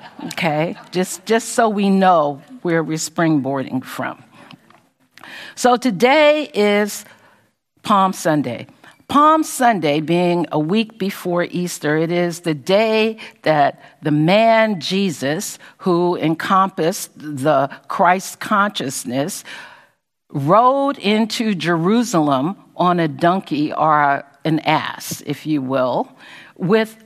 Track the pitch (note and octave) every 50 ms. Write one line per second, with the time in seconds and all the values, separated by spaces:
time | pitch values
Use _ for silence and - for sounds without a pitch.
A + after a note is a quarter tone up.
0 | - - - - - E3+ - - - E3 D3 D3+ D#3+ F3+ G3+ - - - - F3
1 | F#3 - - - - - A3 A#3 - - - - A#3 A3+ G#3 G#3 G3+ G3 F#3+ F#3+
2 | F#3+ F#3 F3+ E3 D3 D3 C#3+ C3+ - - C4 B3 - F3 E3 E3 D#3+ D3+ D#3 D#3
3 | - - - - E3+ D#3+ D#3+ C#3+ B2 C3+ C#3 C3+ C3 - B2+ C3 B2+ - - -
4 | B2 C3 - - - _ _ - - - - - _ _ - _ _ _ _ _
5 | _ _ _ - - - - - - - - - - B3 B3 A#3+ B3 B3+ G3 D#3+
6 | A#3 B3+ C#4 D#4 D4+ D4 D4+ D4+ D4 - - G3+ G#3 G#3 G#3 G#3 G#3 G3+ - -
7 | - - - _ _ _ _ _ _ _ _ _ _ _ _ _ - - G#3+ G3
8 | F#3+ F#3 F#3 - - F3 D#3 D3 C3+ B2 A#2 - B2 - - _ - - - _
9 | _ - - C#4+ D4 D#4 D#4+ D#4+ D#4 - - - B3+ A#3+ A3 F3+ D#3+ D3 C#3+ D#3
10 | D#3 C#3+ E3+ F3 F3+ F3 F3 F3 E3 - - D#3 D3+ D#3 G3 A3 A3+ A3 - -
11 | F#3+ G3 - - - F3+ E3+ F3 F3 - - F3+ F3 E3+ - - - D3 D3+ D#3
12 | E3 D#3+ F3 F3 F3 F3 E3 E3+ - E3+ D#3 C#3+ B2 - F#3+ G3+ A3+ A3 A3 A3
13 | A3 A3+ A3 A3 - - - _ - D#3 D#3 D3 C#3+ C3+ - - - - - _
14 | - D3+ D3+ D3 D#3 E3 F#3+ G#3+ A3+ A3+ A3+ A3 A3 A3 G#3 E3 C#3 - F#3+ G3
15 | G3+ F#3+ C#3+ - B2+ C#3 D3+ F3+ - - - - - - - _ - F#3 F3 E3+
16 | F3 F3 F3 - - D#3 E3 D#3+ - - G3+ F#3 F#3+ F#3+ - - D#3 E3 G3+ -
17 | - - _ - C#3 D3+ D3+ C3 C3 D#3 D3 C3+ C#3 C#3 - - _ - - -
18 | F#3+ E3+ F#3 F#3+ - - - - - - A3 G3+ G3+ G#3 G#3 - - C3+ - -
19 | - - A#3+ C3+ C#3+ F#3+ - - - - - - - - - - - _ _ _
20 | _ _ _ _ _ _ - D3 C3+ D3 F#3 A3 B3 B3+ C4+ C#4 C#4 C#4 C#4 -
21 | - G3+ G#3+ G#3+ A3+ A3 - - A#3+ A3 G3+ E3 D3 E3 F3 D#3+ E3 F#3 A3 A#3+
22 | A#3+ - - E3 D3+ D3 C#3 B2+ C#3 E3+ G3+ - - _ - - E3+ F3+ F3 F3
23 | E3 D3+ C#3 C3 F3 E3+ F3+ F#3+ - - D#3 C3+ D3+ D3+ - - D3+ D#3 D3+ D3+
24 | D3 C#3+ C#3 - - - _ _ - D#3+ D#3+ D#3 - - D#3 C#3 - - - -
25 | - - - - - - C#3+ - - D3+ D#3 C#3+ C3 B2+ C3+ C3 B2+ B2+ B2+ F3+
26 | C4 - - - - - - - - - - - F#3+ D#3+ G#3+ A3 A3 A3 - -
27 | _